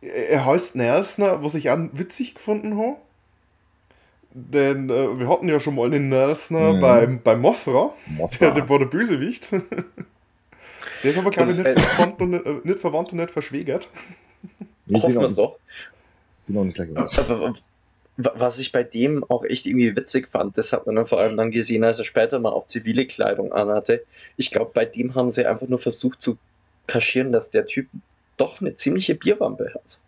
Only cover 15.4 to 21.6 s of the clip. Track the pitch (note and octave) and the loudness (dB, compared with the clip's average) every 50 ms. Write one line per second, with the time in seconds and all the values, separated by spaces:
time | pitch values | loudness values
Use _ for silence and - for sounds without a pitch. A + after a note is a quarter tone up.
15.4 | G2+ - - - _ _ - - - - _ _ - - _ _ _ _ _ _ | 0 0 0 -8 _ _ -20 -20 -20 -20 _ _ -20 -20 _ _ _ _ _ _
16.4 | _ - F#2+ G#2 G2 F#2 F2 - F2+ E2 D#2 D#2 - - - - - - A#2+ A2 | _ -6 -2 -2 -2 -2 -4 -6 -10 -8 -4 -6 -4 0 0 0 0 0 -2 -2
17.4 | D#2 - - - _ _ _ _ _ _ _ _ _ _ _ - B2 A#2+ - A2 | -2 -4 -6 -8 _ _ _ _ _ _ _ _ _ _ _ -4 -4 -4 -2 0
18.4 | B2 B2 A#2 B2 C3 - - B2+ B2 A#2+ - A2+ A#2+ C#3 D3+ D3 B2+ - B2 A#2+ | -2 -2 -2 -4 -10 -4 -2 -2 -4 -2 -2 0 0 0 0 -2 -2 -2 -2 -2
19.4 | - - A2+ - - C3+ - B2+ B2 A2+ G#2 A2+ B2 - - C3+ B2+ - _ - | -2 -2 -4 -4 -4 -2 2 2 2 2 2 -2 -6 -2 -2 -4 -4 -2 _ -4
20.4 | F2+ G2+ G2 - G#2+ - - - - - A2 A2 A2+ A2+ - - G2 A2+ A2 G#2 | -4 -2 -4 -4 -4 -2 -2 -4 -4 -2 -2 -2 0 0 2 2 2 2 2 0
21.4 | A2 A2+ A2 A#2 | -2 0 0 -2